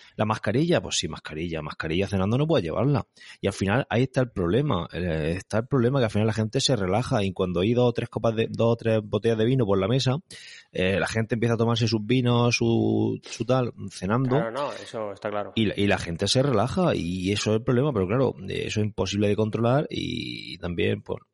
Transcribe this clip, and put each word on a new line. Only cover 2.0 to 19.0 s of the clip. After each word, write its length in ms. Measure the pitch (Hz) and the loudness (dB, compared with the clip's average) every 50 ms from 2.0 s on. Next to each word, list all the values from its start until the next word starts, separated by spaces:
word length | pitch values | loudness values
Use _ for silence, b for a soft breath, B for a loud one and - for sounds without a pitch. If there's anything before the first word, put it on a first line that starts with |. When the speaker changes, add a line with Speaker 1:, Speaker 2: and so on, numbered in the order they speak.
| 95 | 0
Speaker 1:
cenando 300 | 98 101 95 92 101 113 | 0 0 0 0 2 2
no 100 | 131 151 | 0 2
puedes 160 | 156 165 131 87 | 2 2 0 0
llevarla. 440 | 80 78 82 110 143 147 113 - - B B B B B B | 0 0 0 2 2 2 0 -2 -4 B B B B B B
Y 60 | - | -4
al 80 | 101 98 | -4 -2
final 320 | - 101 95 101 131 - - | 0 0 2 2 0 0 0
ahí 140 | 95 113 131 | 0 0 0
está 180 | - - 139 | 0 0 0
el 120 | 127 120 - | -2 -2 -2
problema, 540 | - 90 85 95 127 147 151 113 87 82 - - | -2 0 2 2 2 2 0 0 -2 -2 -4 -6
eh, 400 | 82 90 87 80 80 76 78 85 95 | -4 -2 -2 -2 0 0 -2 -2 -4
está 220 | - - - 107 | -4 -4 -4 -4
el 60 | 120 | -2
problema 320 | - - 135 117 120 139 139 | 0 0 2 2 2 2 2
que 60 | 120 | 2
al 60 | 107 | 2
final 160 | - 104 110 | 2 2 2
la 80 | 113 101 | 2 2
gente 260 | 107 110 107 - 135 | 0 -2 -2 0 0
se 160 | - - 135 | 0 0 0
relaja 480 | 110 98 90 92 113 127 - 135 113 98 | 0 0 0 0 0 0 0 0 0 0
y 80 | 98 87 | 0 0
cuando 280 | - 95 90 90 87 | -2 -2 0 0 0
hay 120 | 90 110 120 | 2 2 2
dos 160 | 120 123 120 | 4 2 2
o 40 | 117 | 2
tres 160 | - 117 - | 0 -4 -6
copas 260 | - 117 107 117 110 | -4 -2 -2 0 0
de, 120 | 110 113 110 | 0 -2 -2
dos 240 | 107 104 113 117 117 | 0 0 2 2 2
o 20 | |
tres 240 | 117 - 113 110 110 104 | 2 0 0 0 0 0
botellas 360 | 104 101 107 - 113 113 110 | -2 -2 0 0 2 2 2
de 80 | 110 | 2
vino 180 | 120 135 131 120 | 2 2 2 2
por 140 | 95 98 95 | 2 2 2
la 100 | 95 98 | 2 2
mesa, 300 | 123 135 131 127 127 160 - B B B B B B B B B - | 2 2 2 0 0 -2 -4 B B B B B B B B B -4
eh, 280 | - 90 92 98 87 | -2 0 0 2 0
la 80 | - - | 0 -2
gente 280 | - 110 113 - 123 | -2 -2 -2 -2 -2
empieza 180 | 113 113 117 117 | 0 0 0 2
a 20 | |
tomarse 320 | 107 117 117 117 110 120 107 | 2 2 2 2 2 2 2
sus 160 | 117 110 104 | 0 0 0
vinos, 520 | 104 123 131 123 120 120 120 120 120 120 | 2 2 2 2 4 4 4 4 2 2
su, 640 | - 120 117 117 113 110 110 110 107 107 110 110 110 - | 2 2 2 2 2 2 2 2 2 2 0 -2 -4 -8
su 240 | - - - 120 | -10 -8 -4 -2
tal, 260 | 110 127 131 123 110 - 101 104 98 | 0 0 2 0 -2 -4 -8 -12 -12
cenando. 480 | - - 90 92 110 127 135 123 123 | -10 -6 -2 0 0 0 2 2 2
Speaker 2:
Claro, 140 | 143 113 113 | 0 0 -2
no, 220 | 113 135 147 131 104 | -4 -4 -4 -4 -6
eso 400 | 98 101 - - 117 107 101 98 | -8 -12 -10 -8 -8 -8 -8 -8
está 160 | 98 - 110 | -8 -6 -4
claro. 220 | 101 104 101 95 - | -4 -4 -4 -2 0
Speaker 1:
Y 100 | 113 110 | 0 2
la, 100 | 98 - | 2 2
y 120 | - 101 | 2 2
la 100 | 101 95 | 2 2
gente 320 | 90 - 87 85 80 98 - | 0 0 -4 -4 -2 0 2
se 140 | - 127 131 | 2 2 4
relaja 520 | 143 127 101 107 127 - 190 180 156 107 | 4 4 2 2 2 0 0 2 2 2
y 380 | 87 82 82 90 92 90 92 104 | 0 -2 -2 -4 -2 0 0 0
eso 200 | 104 - 107 107 | 0 0 0 0
es 80 | 110 | 0
el 40 | 117 | 2
problema, 300 | - 127 117 135 156 131 | 2 2 2 2 2 0
pero 120 | 104 92 | 0 0
claro, 280 | 87 107 131 131 104 - - 95 | 0 0 0 0 0 -2 -4 -8
eh, 180 | 95 92 87 85 | -8 -6 -6 -6
eso 140 | - 95 104 | -4 -2 -2
es 60 | 107 104 | -2 -2
imposible 400 | 101 - | -2 -4